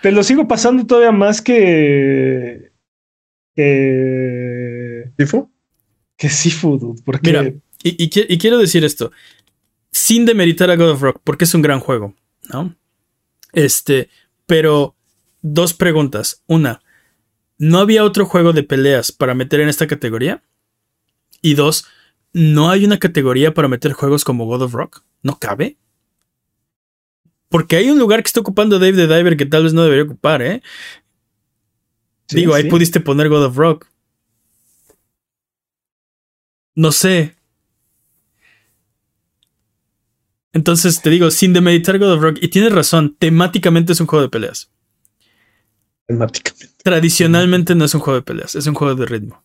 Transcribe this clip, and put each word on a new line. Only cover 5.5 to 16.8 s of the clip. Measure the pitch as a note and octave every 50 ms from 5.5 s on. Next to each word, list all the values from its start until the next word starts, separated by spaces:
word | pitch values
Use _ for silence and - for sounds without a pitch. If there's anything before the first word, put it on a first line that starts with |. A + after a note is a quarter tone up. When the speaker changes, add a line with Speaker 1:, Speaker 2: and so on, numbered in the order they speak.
| _ _ _ _ _ _ _ _ _ _ _ _ _
Speaker 1:
que | _ - D3
Sifu, | - - D#3+ E3+ E3 - - D#3+ C#3+ C3
dude, | A#2+ A#2 A2+ A2+ _
porque | - C3 C#3 D3 E3+
Speaker 3:
Mira, | D#3 D3 C#3 C3 C#3 D3 _ _ _ _
y, | - F3 E3+ - E3+
y | E3
qui-, | - G3+ A3
y | - F3+ E3+
quiero | G#3 A3 A#3+
decir | A#3+ G#3+ D#3+ - E3+
esto, | D#3 D3 - - A#2 A2+ _ _ _ - _ _ _ _ _ _ _ _ _ _ _ _
sin | - - - - A3 A#3 A#3+
demeritar | A#3 A#3 G#3 F3+ E3+ E3 E3+ F3+ F3+
a | F3
God | E3+ E3+ E3
of | D3+ C3+
Rock, | C#3 C3 A#2+ -
porque | _ - C#3+ - F3
es | E3+ -
un | E3+
gran | D3+ D3+ C#3 C3
juego, | - - C3 A#2 G#2 G2+ - _ _ _ _ _ - -
¿no? | - C3 E3+ F3+ E3+ _ _ _ _ _ _ _ _ _ _ _ _ _ _ _
Este, | - E3+ D3 C3+ - - - - C#3 C3 A#2+ _ _ _ _ _ _ _ _
pero | - F3 D#3+ D#3 D#3 D3+ D3 C#3+ C#3 _ _ _ _ _ _ _ _ _ _
dos | - D#3 D3 E3 F3 E3+ E3+
preguntas. | _ F#3 F3 D#3+ D#3 D3 C3+ - G#2 G#2+ - - _ _
Una, | - D#3+ E3 D3+ B2+ A2+ -